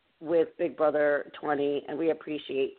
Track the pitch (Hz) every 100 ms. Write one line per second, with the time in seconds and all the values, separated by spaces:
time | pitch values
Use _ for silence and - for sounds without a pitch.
0 | _ _ 156 170 160 - 170 - 151 151
1 | 147 147 - - 151 143 143 143 - 147
2 | 160 156 - 147 - 135 135